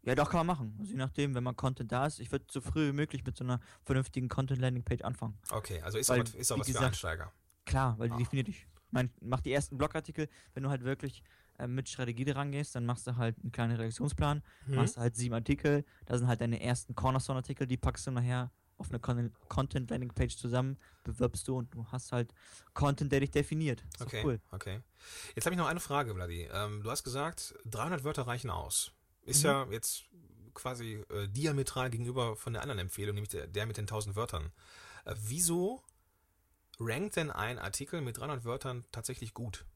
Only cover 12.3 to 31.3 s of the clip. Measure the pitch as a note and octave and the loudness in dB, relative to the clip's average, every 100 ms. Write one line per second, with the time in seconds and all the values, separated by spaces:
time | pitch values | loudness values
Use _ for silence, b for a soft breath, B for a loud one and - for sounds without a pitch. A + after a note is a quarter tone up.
12.3 | C3+ C#3+ C#3 D3+ B2+ A#2+ B2 - B2 A2+ | 0 -2 -2 -4 -2 0 0 -2 0 0
13.3 | A2+ - - A#2 A#2 A2+ A2+ D3 - D3+ | 0 -6 0 0 2 -2 0 -2 2 2
14.3 | D3 B B C3 C3 B2 - A#2+ A2+ B2 | 2 B B 0 4 4 4 0 2 0
15.3 | A#2 A#2 C#3+ D3+ C#3+ - B - B2 B2 | 0 2 4 6 4 2 B 0 2 4
16.3 | A2+ A#2 A#2 B2 A#2+ - B2 C3 C3 - | 4 2 0 0 0 -2 2 2 2 0
17.3 | C3 B2+ C#3 B2+ B2+ C3+ - - B2 B2 | -2 -2 -4 0 2 2 0 -2 2 2
18.3 | B2+ B2 _ _ _ - A#2+ - A#2+ A#2 | 2 0 _ _ _ -4 -2 2 2 2
19.3 | - - - C3+ C3 A#2+ B2 B2 - B2 | -4 -2 0 2 0 0 -2 -2 0 0
20.3 | - B2 B2+ C3 C3+ b b - A#2 B2+ | 0 2 2 2 -2 b b -8 2 2
21.3 | - - B2+ A#2+ A#2 A2+ B2+ - B2 A#2 | 2 -2 -2 -4 -8 -6 -6 -2 -2 -2
22.3 | B B B B - C#3+ C3+ C#3+ C#3 C#3 | B B B B 2 4 4 4 4 6
23.3 | C#3+ C#3+ D#3 D#3 A#2 - - - A2 C3+ | 2 2 2 0 0 -6 -10 -6 0 0
24.3 | A2+ _ G2 - G2+ - B B B B | 0 _ -10 -8 -8 -10 B B B B
25.3 | - E3+ F3 D#3 E3+ - C#3+ B2 F#2+ F2 | -2 0 2 2 0 0 0 0 -2 -4
26.3 | E2+ E2+ F#2+ G#2 G#2 G#2+ C#3 C3 C3 D#3 | -6 -4 -4 -2 -4 -4 -4 -4 -4 -4
27.3 | E3+ - - A#2 G#2+ C#3+ F3 C#3 C#3+ B2 | -6 -10 -10 -8 -4 -2 0 -2 -2 -2
28.3 | A#2+ A#2+ E2+ D#2 - - _ _ _ - | -4 -2 -4 0 -2 -2 _ _ _ 2
29.3 | C#3+ D3+ C#3 C3 A2 - - - F3 - | 6 6 4 2 -4 -4 -4 -10 -20 -20
30.3 | G#2+ A2 - B2+ B2 A2+ G#2+ - G2+ G2+ | -20 -18 -8 -6 -4 -6 -8 -6 -4 -2